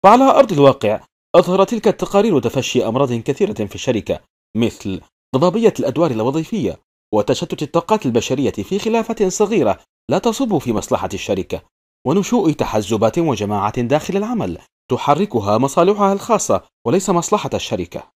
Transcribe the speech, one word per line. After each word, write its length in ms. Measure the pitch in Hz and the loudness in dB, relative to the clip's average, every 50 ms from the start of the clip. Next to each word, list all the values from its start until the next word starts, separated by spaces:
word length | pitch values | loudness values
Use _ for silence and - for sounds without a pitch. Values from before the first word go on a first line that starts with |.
| - | 8
فعلى 200 | 190 220 254 269 | 8 8 8 6
أرض 280 | 269 269 - 277 220 | 6 6 4 4 2
الواقع، 480 | 185 143 143 135 123 - - 104 107 - - _ _ _ _ _ - | 4 6 6 6 4 4 -2 -2 -2 -2 -6 _ _ _ _ _ 4
أظهرت 360 | 175 175 175 180 190 196 - | 4 4 4 2 2 2 2
تلك 180 | 247 214 - 208 | 0 0 0 0
التقارير 520 | - - 185 - - 202 208 233 175 131 | 0 0 -6 0 2 2 2 4 2 2
تفشي 480 | 123 117 - 135 120 - - 123 113 113 | 0 0 -4 -4 -4 0 0 0 0 0
أمراض 240 | 113 131 143 123 | 0 0 0 0
كثيرة 520 | 120 117 110 - 131 - 208 - - - 107 | -2 -4 -4 -6 -2 -2 -2 -2 -2 -6 -6
في 100 | 98 - | -6 -6
الشركة، 460 | - - - 117 104 - - 87 - _ _ _ _ _ _ - | -6 -4 -2 -2 -2 -2 -4 -6 -6 _ _ _ _ _ _ -2
مثل 440 | 110 117 107 - - - 101 95 - - _ _ _ _ _ - | -2 -2 -2 -2 -6 -8 -8 -8 -8 -12 _ _ _ _ _ 0
ضبابية 380 | 131 160 180 170 233 226 208 - - | 0 2 2 2 2 2 2 2 2
الأدوار 300 | - - 117 143 175 156 | -4 -4 0 0 0 0
الوظيفية، 680 | 120 110 110 127 139 160 160 - 233 208 131 92 80 _ _ _ _ _ _ _ - | 0 0 -2 -2 -2 -2 -4 -4 -6 -4 -4 -4 -6 _ _ _ _ _ _ _ -2
وتشتت 480 | 107 104 - 135 - 175 - - - | 0 2 0 -2 -2 -2 -8 -6 -8
الطاقات 440 | 156 143 - 165 - - 220 208 - | -8 -2 -2 -4 0 0 -2 0 0
البشرية 440 | 127 113 117 - - 131 139 139 104 | 0 0 0 0 0 -2 -2 -2 -2
في 280 | - - 98 - 185 202 | -2 -4 -6 -4 -4 -4
خلافات 440 | - 226 226 233 220 - 226 - | -2 0 -2 -2 -2 -4 -2 -2
صغيرة 560 | 208 185 180 - 214 196 220 190 131 104 92 - _ _ _ _ _ - | -2 -2 2 0 0 2 2 2 2 2 0 -2 _ _ _ _ _ -2
لا 80 | 131 190 | -2 0
تصب 400 | - 233 214 - 269 226 196 143 | 0 -2 -2 -2 -2 0 0 -2
في 140 | - 120 | 0 -2
مصلحة 360 | 110 101 - - 127 - 98 92 101 | -4 -4 -2 -2 -4 -4 -4 -6 -8
الشركة، 480 | 90 - - 101 95 87 _ - 80 _ _ _ _ _ _ _ _ _ | -8 -4 -4 -4 -4 -4 _ -8 -10 _ _ _ _ _ _ _ _ _
ونشوء 460 | 127 156 202 190 - 240 240 196 160 | 0 0 0 0 0 0 2 2 0
تحزبات 680 | 151 - 107 - - 107 104 104 117 104 110 110 - 175 | 0 0 -4 -2 -2 -4 -2 0 0 2 2 2 2 0
وجماعات 600 | 170 156 123 101 104 101 104 101 98 107 - 127 | -2 -2 -2 -2 -2 -4 -2 -2 -2 -2 -2 -4
داخل 380 | 120 117 143 151 - - 180 | -2 0 0 -2 -2 -2 -4
العمل 420 | 196 208 226 254 208 127 90 82 - - _ _ _ _ - | -4 -4 -4 -4 -4 -4 -6 -8 -10 -14 _ _ _ _ -4
تحركها 680 | 127 117 - 143 147 156 208 208 - 113 98 101 104 113 | -4 -2 0 0 0 0 0 -2 -2 -2 0 2 2 2
مصالحها 540 | 131 139 - 185 175 190 208 202 202 196 | 2 2 2 2 4 4 4 2 0 0
الخاصة 500 | 196 196 - - 226 190 - - 104 92 - _ _ _ _ | 0 -2 0 -2 -2 0 0 0 -2 -2 -2 _ _ _ _
وليس 240 | 117 139 196 190 - | 0 0 0 0 0
مصلحة 400 | 180 170 165 - 214 202 - 135 - | 0 0 0 0 -2 -2 -2 -4 -6
الشركة 480 | 95 - - 117 92 85 - - 71 - _ _ | -6 -4 -4 -6 -6 -6 -8 -10 -16 -16 _ _